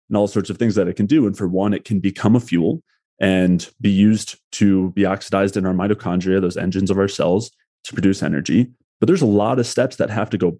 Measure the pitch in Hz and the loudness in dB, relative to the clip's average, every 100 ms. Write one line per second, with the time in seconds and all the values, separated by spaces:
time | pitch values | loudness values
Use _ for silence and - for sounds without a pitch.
0 | - 104 101 104 92 95 117 101 90 98 | -4 -2 0 -2 -4 -2 0 2 0 0
1 | 101 151 104 - 92 90 104 - - 98 | 0 2 2 -2 -4 0 0 -2 -2 -2
2 | 95 - 107 120 - 85 85 165 - _ | -2 0 2 2 2 0 0 -2 -10 _
3 | _ - 95 92 90 87 - - 104 95 | _ -4 0 2 2 2 -2 -4 0 4
4 | 104 107 - - _ - 101 95 92 98 | 4 2 -4 -16 _ 0 2 2 0 0
5 | 95 98 - 98 98 101 95 92 101 104 | -2 -2 -2 0 0 0 -2 0 -2 -2
6 | 90 90 92 95 90 - 90 95 95 95 | -4 -2 0 0 0 -4 -4 -2 0 0
7 | 98 - 80 98 117 _ _ _ - - | 0 0 0 0 -2 _ _ _ -12 0
8 | 98 95 80 73 - 92 120 _ _ _ | 0 0 -2 -2 0 0 0 _ _ _
9 | 135 180 117 101 110 127 117 - 131 - | 0 2 2 2 2 0 -2 -2 -2 -2
10 | - 104 110 98 87 | -4 -4 -4 -2 -2